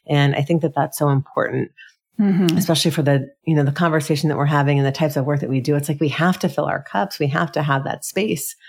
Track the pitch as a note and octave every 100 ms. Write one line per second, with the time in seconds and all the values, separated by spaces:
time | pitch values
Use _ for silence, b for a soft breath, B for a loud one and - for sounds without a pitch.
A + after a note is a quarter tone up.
0 | - D3 C#3+ C#3 C#3 E3+ D3+ C#3+ C#3+ -
1 | D3 C3+ - - - B2+ - B B B
2 | _ - G3+ F#3 F3 F3 F#3 D#3 E3+ D3
3 | C#3 C#3 - - - D3+ C#3 C#3+ E3+ D#3
4 | D3 D3+ D#3 C#3+ C#3+ D3 C#3 C#3+ C#3 C3
5 | D#3 D3 C3 C#3 A#2+ C3 B2+ C#3+ C#3+ D3
6 | D#3 - F3 F3+ F3+ - C#3+ C#3 - G3
7 | G3 - D3 D#3+ F3 D#3 D3 C3+ C3+ -
8 | - F#3+ G#3+ D#3 - -